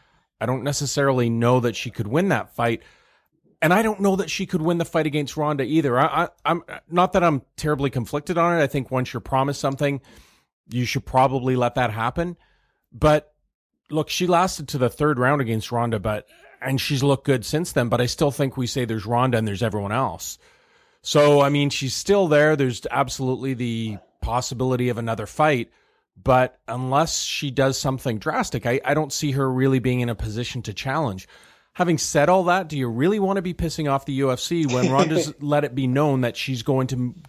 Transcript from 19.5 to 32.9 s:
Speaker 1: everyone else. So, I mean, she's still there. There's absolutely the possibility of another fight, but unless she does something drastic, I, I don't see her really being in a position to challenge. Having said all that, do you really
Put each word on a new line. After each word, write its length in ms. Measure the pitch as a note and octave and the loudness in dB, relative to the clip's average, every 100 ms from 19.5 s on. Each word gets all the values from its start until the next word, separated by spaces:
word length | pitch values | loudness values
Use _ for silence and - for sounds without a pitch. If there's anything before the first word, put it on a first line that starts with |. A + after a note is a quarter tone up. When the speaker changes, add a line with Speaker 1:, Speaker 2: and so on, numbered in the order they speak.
| G2 | -2
Speaker 1:
everyone 280 | A2+ G#2 G2+ | -2 -2 -2
else. 460 | A#2 B2 E2+ - - _ _ _ _ _ _ | -2 -4 -6 -12 -16 _ _ _ _ _ _
So, 400 | - D3+ D3 C#3+ | 0 4 6 6
I 80 | C#3 | 4
mean, 200 | C#3+ C#3+ | 2 0
she's 260 | - C3+ - | -2 -4 -6
still 320 | - G3+ F3+ | 0 2 4
there. 280 | D3 D3+ D3+ | 4 4 4
There's 300 | C3 A2+ - | 0 -2 -4
absolutely 640 | B2+ B2+ - C3 B2+ C3+ A#2+ | -2 -2 -2 -4 -2 -4 -4
the 420 | A#2+ A2+ A2+ G2+ - _ | -4 -4 -6 -8 -14 _
possibility 680 | A2 A#2+ B2 B2 B2+ B2 B2 | -4 -2 -4 -4 -2 0 0
of 80 | A2+ | -2
another 280 | A2+ A2+ G#2 | -4 -6 -6
fight, 440 | - D#3 C3 A2+ _ _ _ _ - | 0 2 2 -2 _ _ _ _ -6
but 380 | C3+ B2+ B2+ - - | 2 4 4 -2 -12
unless 540 | A#2+ B2+ C#3 D#3+ - | -8 -2 0 0 -2
she 300 | - - D3 | -6 -6 -4
does 260 | B2+ C3+ C3 | 0 0 0
something 420 | C#3 C3 C3 G#2+ | -4 -4 -4 -4
drastic, 460 | D#3 A#3 G#3+ B2 D3 | -4 -4 -4 -2 -2
I, 140 | C3+ C3 | 0 0
I 80 | |
don't 200 | D3 D3+ | 0 0
see 180 | - D3+ | -4 -2
her 180 | C3+ C3+ | 0 0
really 300 | B2+ C3+ C3 | 2 2 2
being 220 | B2 B2 | 2 0
in 80 | A#2+ | -2
a 60 | G#2+ | -4
position 460 | A2 G#2+ B2 B2 | -6 -6 -6 -8
to 100 | G#2+ | -8
challenge. 540 | F#2+ C3+ D3 C3+ F#2+ - - - _ _ | -8 -6 -2 -2 -4 -12 -20 -20 _ _
Having 280 | - F3 D#3+ | -2 0 0
said 280 | - D3+ D3+ | 0 2 4
all 160 | F#3 | 4
that, 240 | F3 F#3 E3 | 4 0 0
do 100 | D3 | -4
you 120 | |
really 300 | B2 | -2